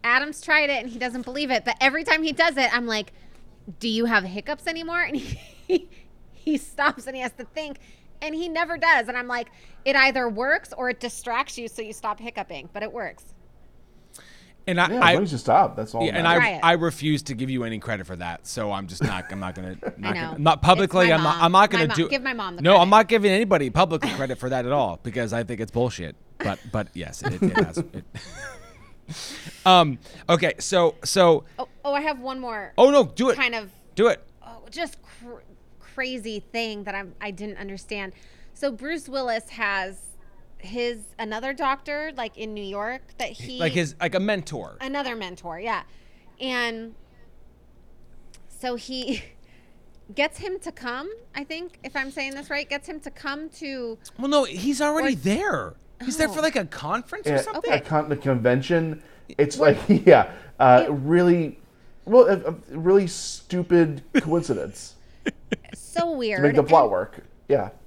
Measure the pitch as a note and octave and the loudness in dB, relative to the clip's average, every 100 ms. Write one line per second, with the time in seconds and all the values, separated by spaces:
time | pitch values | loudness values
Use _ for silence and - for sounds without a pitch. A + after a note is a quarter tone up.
0 | A#3 B3+ D4 D4 - D#4 D4 C4+ A#3+ A3+ | 2 0 0 -10 0 2 2 -2 -6 -6
1 | B3 B3 B3 C4 D4 B3 B3 G#3+ C4+ C#4+ | -6 -6 -8 -6 -2 -2 -2 2 2 2
2 | D#4+ D#4 D#4+ D4 E4 C#4 B3+ A#3+ A#3+ G#3+ | 0 0 0 2 2 2 0 0 -2 -4
3 | G#3 - - - - - - E3+ A3 A3 | -6 -14 -20 -20 -20 -20 -20 -8 -4 -2
4 | A#3 A3 F#3 F#3+ G3+ D4 - E4 E4 E4+ | 2 2 0 -10 -8 -8 -6 -8 -6 -4
5 | F4 C#4+ - - - - - F4+ - - | -2 -4 -6 -10 -12 -20 -2 -2 -2 -20
6 | - - - - - D4 - - C#4+ - | -20 -20 -20 -10 -4 -4 -4 0 0 0
7 | B3+ C4 B3+ - A#3+ - D4+ C#4 - - | -12 -8 -10 -10 -14 -10 -10 -12 -18 -20
8 | - - D4+ D#4 F4 D#4+ E4+ E4+ E4 D4+ | -20 -12 -8 -6 -4 -2 -2 0 4 4
9 | A#3 B3 B3 A#3+ A#3 - - - C4+ C#4 | 2 -6 -6 -6 -8 -16 -20 -6 0 4
10 | C4+ C4 B3 G#3 C4 E4 - - B3 B3 | 4 4 -2 -2 0 0 -2 -8 -6 -4
11 | B3 - - A#3 C#4 - A#3 A3+ A3 G#3+ | -8 -10 -6 -4 -4 -8 -12 -12 -12 -8
12 | A3 G#3 A#3 A3 F#3+ D3+ E3 G#3 G#3+ A#3+ | -8 -8 -10 -10 -10 -12 -14 -10 -10 -8
13 | F3+ - - - - - - - - - | -12 -12 -20 -20 -20 -20 -20 -20 -20 -20
14 | - - - - - _ - F3 F3 A#3 | -20 -20 -20 -20 -20 _ -4 0 2 4
15 | F3 F3 G3 C3+ - B2+ F#3 - A2 A#2 | 6 6 2 -4 4 4 4 0 -6 -2
16 | A2+ E3+ E3+ E3+ A3 E3+ E3 E3+ E3 D#3 | -2 0 2 4 2 2 2 4 0 -2
17 | D3+ D3 - A#2+ C3 C3 A#2 A2 G#2 G#2 | -2 -2 -4 -8 -4 -4 -4 -8 -6 -8
18 | F2+ F2 F2 E2+ - - G#2+ G2 F#2+ F2 | -8 -10 -10 -10 -12 -8 -4 -6 -8 -4
19 | - F#2 F2+ F#2+ F#2 F2+ F#2 F#2+ - - | -4 -4 -8 -10 -8 -10 -12 -10 -12 -8
20 | - F3+ E3 D#3+ D3+ D#3 E3+ F#3 G3 F#3 | -8 -6 -8 0 2 2 4 4 4 4
21 | F3 D#3+ D#3+ E3 E3+ F#3 G#3 F#3+ D#3 - | 4 4 2 2 6 6 6 4 2 2
22 | E3 C#4 C4 A#3+ G3 F3 D#3+ G3 F#3+ G#3+ | 0 -2 -4 -6 -8 0 6 8 8 6
23 | A3 A3+ G3+ F#3+ A3+ F3+ C3+ D#3 F3+ D#3 | 6 4 4 2 2 2 2 2 2 2
24 | C#4 - C3+ B2 B2+ C3 A#2+ C#3+ A2+ E2+ | -4 -4 -6 -4 -4 -4 0 0 0 -4
25 | B2 A2+ A2+ A2+ A2 A2+ A2 A#2+ B2 - | -8 -4 -2 -2 -4 -6 -4 -2 -2 -2
26 | E2 - - - G#2 G2 A2+ G#2+ G2 F2 | -12 -12 -20 -8 -6 -6 -6 -6 -6 -10
27 | D#2+ - - F2+ F#3+ - D#3+ E3 E3 G3 | -12 -8 -6 0 0 2 0 -2 -8 -10
28 | - - - - C#4 B3+ - - - - | -14 -16 -16 -16 -16 -16 -20 -20 -20 -20
29 | - D#3+ - C#4+ D#3 - F#3 F#3 D#3+ B2+ | -16 -14 -12 -14 -16 -2 6 6 6 0
30 | - - - E3+ E3 - - F#3+ E3+ - | -10 -18 0 2 2 -2 0 2 2 0
31 | - G3 F3 D#3 - - B3+ - C#4+ C#4+ | -4 4 6 6 2 -12 -12 -8 -4 -2
32 | D4+ C4+ B3+ C4 B3+ A3 G3 - B3+ C#4+ | -2 -6 -8 -10 -10 -10 -8 4 6 6
33 | F#3 - B3+ C4 B3+ A#3 G3+ - - - | 4 0 0 2 0 -2 -8 -18 -14 0
34 | A3+ F3 - - - A#3 F3+ C4+ E4+ - | 2 2 -6 -20 -20 -20 -18 -8 -8 -10
35 | - - A#3+ A#3 - - - - - - | -20 -20 -20 -20 -20 -20 -20 -20 -18 -8
36 | C4 B3+ G#3+ G#3+ - A#3 A3+ G#3 G3+ G3 | -8 -6 -8 -10 -8 -6 -6 -8 -10 -10
37 | F#3+ - G#3+ F#3 G#3 G3 G3 G3 - G#3 | -10 -12 -12 -10 -12 -12 -14 -14 -10 -10
38 | F#3+ - - - - - C#4 A3 C4+ E4 | -10 -14 -20 -20 -20 -6 -6 -6 -8 -8
39 | C#4 C4+ B3 A3+ A3+ A3+ G#3 G3 F#3+ F#3+ | -6 -6 -4 -4 -6 -6 -4 -4 -6 -12
40 | - - - - - - F#3 A#3+ A#3+ A#3 | -18 -20 -20 -20 -20 -18 -12 -6 -4 -6
41 | G#3 - A3 G#3+ C4 C4+ C#4 C4+ D4 D4 | -14 -12 -8 -8 -8 -4 -4 -4 -6 -8
42 | D#4 C4+ A3+ - A3 G#3+ G3 G3+ G#3+ B3+ | -8 -8 -12 -10 -12 -10 -10 -8 -8 -10
43 | - - B3 - B2 B3+ E3 E3 D#3 - | -14 -12 -12 -10 -14 -4 -4 -2 -4 -4
44 | E3+ F#3 G3+ G3+ - D3 F2 - C4 C#4+ | -4 -2 -2 -4 -6 -12 -12 -12 -8 -6
45 | C4+ A3+ F#3+ F3+ E3+ E3 A3 G3+ - - | -6 -8 -10 -12 -14 -10 -6 -6 -8 -20
46 | - - - _ C4 B3 A#3 A3+ A3+ A3 | -20 -20 -20 _ -6 -4 -4 -6 -12 -18
47 | - - - - - _ - - - - | -20 -20 -20 -20 -20 _ -20 -20 -20 -20
48 | - - - - - - B3+ A#3+ - C4 | -20 -20 -20 -20 -20 -10 -6 -6 -8 -8
49 | B3+ A3 - - - - - - - - | -6 -6 -8 -20 -20 -20 -20 -20 -20 -20
50 | - G3+ D4 - G4+ F#4 E4 - B3 B3 | -14 -2 -2 -2 -8 -8 -10 -12 -10 -10
51 | E4 A4 A#4 C#4 C#4 D#4+ F4 _ C4 C#4+ | -10 -14 -14 -14 -10 -10 -12 _ -10 -8
52 | C4+ C#4+ C4+ C#4 C#4+ C#4+ D4 C#4+ - D#4 | -8 -8 -8 -10 -8 -8 -6 -8 -8 -14
53 | D4+ - D4+ C#4+ D#4+ - D4 C4+ A#3+ A3+ | -14 -12 -10 -8 -10 -12 -10 -8 -8 -10
54 | - - C4+ D4 A#3 F#3 A3+ C4+ D4 D#4 | -16 -8 2 2 2 -4 -4 0 0 2
55 | C4+ G#3 F3 A3 G4+ D#3+ F2+ - - - | 0 0 0 0 0 -2 -6 -12 -20 -12
56 | B3 D#4 D#4 G#3 D4+ C#4 E3+ - D3 G#3+ | -8 -2 0 2 0 0 -4 -8 -6 -6
57 | B3 F#4 F#4 C#3 C3+ D#4 - D3 - D#3 | -6 -6 0 0 0 -6 0 0 2 -2
58 | D3+ D3 C#3 B2+ A#2 B2 C3 E3+ D#3+ D3+ | 0 -2 0 2 4 2 2 0 0 -6
59 | - - - - G#3+ - C4+ G#3+ - G3+ | -14 -20 -14 0 0 6 4 4 4 6
60 | - C#3 G2 - - - C3 B2 B2+ C#3+ | 10 10 8 -4 -20 4 8 8 8 -2
61 | C3+ F3 F3+ F3 D#3 - - _ - - | 2 4 6 4 2 -8 -20 _ -20 -20
62 | - A#3 A#3 G3 D3+ E3+ - C#3+ E3 G3 | 4 6 8 6 0 -6 -12 -4 4 4
63 | F#3 - - - - F3+ F3 F3 D#3+ C#3 | 4 -6 -10 -12 -6 -4 4 6 6 2
64 | - C#4 D#3 E3 D#3 A2 D2 - - - | 0 0 2 -2 0 -4 -4 -10 -18 -20
65 | - - - - - - - - - E4+ | -20 -8 -8 -8 -8 -8 -8 -20 -8 -4
66 | E4+ D4 A#3 G#3 D3 C#3+ C#3 D#3+ A#2+ F#2+ | -2 -2 -2 2 4 4 6 6 6 2
67 | G#2 - - - - C#3 F#2 - | -2 -10 -20 -20 0 0 0 -10